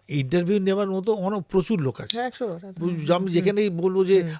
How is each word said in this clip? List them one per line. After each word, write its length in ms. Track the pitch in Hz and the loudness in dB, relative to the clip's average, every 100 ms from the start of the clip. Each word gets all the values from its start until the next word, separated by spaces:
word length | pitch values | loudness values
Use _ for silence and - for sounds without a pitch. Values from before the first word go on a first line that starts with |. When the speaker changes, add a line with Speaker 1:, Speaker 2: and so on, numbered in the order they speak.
| - | -4
Speaker 1:
ইন্টারভিউ 520 | 143 131 175 175 208 | -4 0 0 2 0
নেবার 320 | 190 190 202 | 2 0 0
মতো 220 | 190 190 | -2 -2
অনেক, 300 | 214 185 208 | -2 -2 -4
প্রচুর 380 | - 190 - 214 | 0 0 2 0
লোক 200 | 131 - | 0 -2
আছে। 160 | - 226 | -6 -4
Speaker 2:
হ্যাঁ, 100 | 247 | -4
একশো 200 | - 233 | -4 -6
বার, 180 | 170 196 | -6 -12
একদম। 220 | 185 170 | -6 -4
Speaker 1:
বুঝ-, 260 | 170 151 | -2 0
আমি 120 | 175 190 | 0 2
Speaker 2:
হুম। 20 | |
Speaker 1:
যেখানেই 420 | 170 185 208 208 | 0 2 2 0
বলবো 360 | 165 185 185 185 | 0 0 2 4
যে, 180 | 190 | 4
Speaker 2:
হুম। 120 | 170 | 2